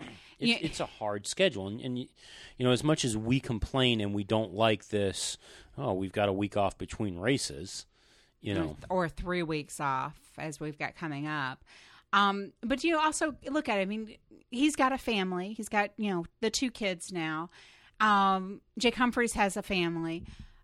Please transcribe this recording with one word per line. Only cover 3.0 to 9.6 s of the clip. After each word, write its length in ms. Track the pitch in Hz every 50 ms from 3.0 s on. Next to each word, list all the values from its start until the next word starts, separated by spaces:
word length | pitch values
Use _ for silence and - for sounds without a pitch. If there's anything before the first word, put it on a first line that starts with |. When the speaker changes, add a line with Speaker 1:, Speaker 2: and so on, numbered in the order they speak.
| -
Speaker 1:
as 100 | 131 107
we 240 | 107 110 113 127 135
complain 640 | - - 120 107 - - - 131 131 123 120 110
and 120 | 104 101 101
we 80 | 101 101
don't 300 | 95 110 110 110 98 85
like 340 | 98 113 113 110 101 - -
this, 500 | - 104 101 98 92 - - - - - - - - - - - - -
"Oh, 160 | 139 127 98
we've 180 | 92 95 95
got 160 | - 107 104 101
a 60 | 95
week 240 | 95 104 98 - 104
off 200 | 98 95 - -
between 400 | - - - - 113 104 90 85
races," 680 | 92 117 139 131 - - - 69 85 98 - - - - _ _ _ _ _ _ _ _ _ _
you 120 | - 110 101
Speaker 2:
Or 20 |
Speaker 1:
know. 100 | 95 82
Speaker 2:
th-, 120 | 78 76 - - -
or 180 | 185 185 180 160
three 360 | 143 - - 175 180 180 175
weeks 360 | 156 160 151